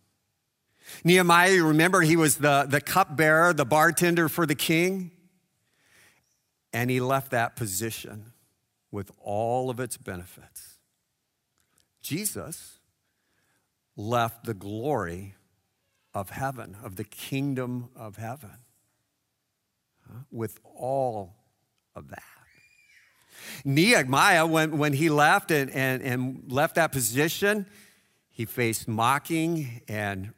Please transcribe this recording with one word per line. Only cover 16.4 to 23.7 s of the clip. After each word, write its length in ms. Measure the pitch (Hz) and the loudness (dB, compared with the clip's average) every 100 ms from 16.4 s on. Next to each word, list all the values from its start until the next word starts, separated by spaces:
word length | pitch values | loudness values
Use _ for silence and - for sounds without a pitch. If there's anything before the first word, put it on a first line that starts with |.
| 135 127 98 98 | -8 -8 -16 -16
of 140 | 117 95 | -16 -12
the 80 | |
kingdom 840 | 104 - - 135 139 131 123 123 120 - | -14 -14 -8 -6 -4 -4 -6 -8 -12 -18
of 200 | 110 104 | -18 -14
heaven, 420 | 113 143 101 107 _ _ _ _ _ _ _ _ _ _ _ _ _ _ - | -14 -14 -16 -20 _ _ _ _ _ _ _ _ _ _ _ _ _ _ -20
huh, 140 | 113 143 | -20 -16
with 300 | 120 110 - | -8 -8 -10
all 720 | _ - 127 139 127 107 92 - _ _ _ _ _ | _ -12 -4 -2 -2 -4 -12 -18 _ _ _ _ _
of 140 | 85 71 | -20 -18
that. 140 | - - - _ _ _ _ _ _ _ _ _ - - - | -20 -20 -20 _ _ _ _ _ _ _ _ _ -20 -18 -10
Nehemiah, 800 | 139 | -2